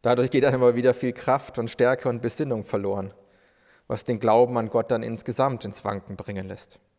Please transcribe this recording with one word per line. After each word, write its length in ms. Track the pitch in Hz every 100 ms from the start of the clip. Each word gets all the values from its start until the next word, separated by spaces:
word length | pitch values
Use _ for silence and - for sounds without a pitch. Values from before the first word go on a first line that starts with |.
Dadurch 300 | 117 123 127
geht 140 | 127
dann 100 | 135
immer 200 | 127 123
wieder 200 | 120 127
viel 180 | 120 127
Kraft 460 | 120 - 135 - -
und 120 | 113
Stärke 380 | - 123 127 -
und 140 | 120
Besinnung 420 | 117 - 147 113
verloren, 480 | 101 107 98 98 98 - _ _ _ _ _ _ _
was 180 | 110
den 160 | - 113
Glauben 360 | 117 113 123 123
an 140 | 113
Gott 200 | 120 113
dann 120 | 117
insgesamt 600 | 113 113 - 123 139 120
ins 200 | 104 -
Wanken 320 | 104 101 - 98
bringen 300 | - 101 95
lässt. 320 | 98 - - _